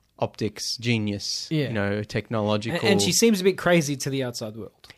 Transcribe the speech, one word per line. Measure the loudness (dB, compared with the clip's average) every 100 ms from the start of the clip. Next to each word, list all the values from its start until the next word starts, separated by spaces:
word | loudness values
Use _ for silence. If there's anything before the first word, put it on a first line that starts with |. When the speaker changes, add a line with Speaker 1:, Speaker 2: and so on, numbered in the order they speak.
| _ -6
Speaker 1:
optics | -6 -2 -6 -4 -8 -4
genius, | 0 0 0 -4 -6 -8 -4
Speaker 2:
Yeah. | -4 -2
Speaker 1:
you |
know, | -2 -2 -2
technological. | -4 -6 -4 -2 0 0 0 0
Speaker 3:
And, | 2
and | 2
she | 4
seems | 4 4 4
a |
bit | 2 2
crazy | 4 4 4 -2
to | -4
the | -4
outside | -4 -6 -8 -10
world. | -14 _ -20